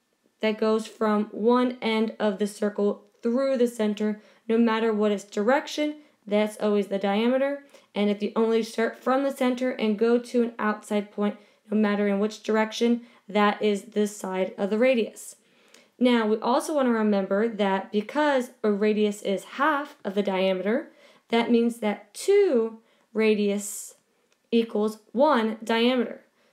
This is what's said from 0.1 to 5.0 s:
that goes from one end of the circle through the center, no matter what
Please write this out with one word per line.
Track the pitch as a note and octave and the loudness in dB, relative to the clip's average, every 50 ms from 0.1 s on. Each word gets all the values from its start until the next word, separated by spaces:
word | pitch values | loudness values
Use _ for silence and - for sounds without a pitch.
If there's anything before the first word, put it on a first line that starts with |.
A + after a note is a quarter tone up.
| _ _ _ _ _ - | _ _ _ _ _ -4
that | - G#3+ G#3 | -2 -2 -2
goes | G#3+ A3 A3 A3 A3 A3 | 0 0 0 0 0 -2
from | - - - A3 G#3+ G#3 G#3 G#3 | -6 -6 -2 0 0 2 0 0
one | - - - G#3 A#3 A#3+ B3 B3+ B3 B3 - | -2 -4 -2 2 2 4 4 2 0 -2 -4
end | - A3+ A3 A3 A3+ A3 - - | -4 -2 0 0 0 -2 -2 -2
of | G#3 G#3+ F#3+ F#3+ | -2 -2 0 -2
the | G#3+ | -4
circle | G3+ - - G#3 G#3 G3+ - G3+ G3+ G3+ - - _ _ _ | -6 -4 -4 -4 -4 -2 0 -2 -2 -2 -4 -12 _ _ _
through | - A#3 A#3 C4 C4+ C4+ C4+ A#3+ | -4 -2 0 0 0 0 2 2
the | A#3+ | 0
center, | A#3 A#3+ - G#3+ G#3+ G#3 G#3 G#3+ G#3+ G#3 G#3+ - - _ _ _ - | 0 0 -2 -2 -2 0 -2 -2 -4 -4 -4 -10 -20 _ _ _ -2
no | A3+ | 2
matter | A#3 A#3 A3+ A3 A3 A3+ A3+ | 2 4 2 2 2 0 0
what | G#3+ G#3 | 0 2